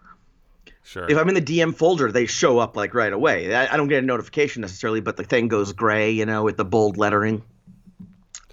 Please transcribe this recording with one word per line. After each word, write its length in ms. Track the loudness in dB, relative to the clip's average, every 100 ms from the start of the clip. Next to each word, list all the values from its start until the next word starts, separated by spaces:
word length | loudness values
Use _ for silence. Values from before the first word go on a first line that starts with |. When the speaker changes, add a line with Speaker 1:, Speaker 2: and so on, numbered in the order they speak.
| -20 -20 _ _ _ _ -20 -20
Speaker 1:
Sure. 260 | -16 -6 0
Speaker 2:
If 80 | 2
I'm 120 | 2
in 60 | 0
the 40 |
D 220 | 0 0
M 100 | 0
folder, 400 | 2 2 2 0
they 140 | 0 -2
show 320 | 2 2 4
up, 180 | 0 -2
like, 160 | -2
right 200 | 0 0
away. 420 | 2 0 0 0
I, 180 | 0 0
I 40 | 0
don't 100 | 2
get 160 | 0
a 40 | 0
notification 540 | -2 -4 -2 -2 -4
necessarily, 400 | -10 -6 -4 -2
but 160 | -4 -8
the 60 |
thing 240 | -2 0 2
goes 240 | 0 -2
gray, 380 | -2 0 2 0
you 160 | 0 -2
know, 160 | 0
with 140 | 0 -2
the 60 |
bold 340 | 0 2 2 2
lettering. 460 | 2 2 0 -2 -8 _ -20 -20 -20 -20 -20 -20 _ -20 -20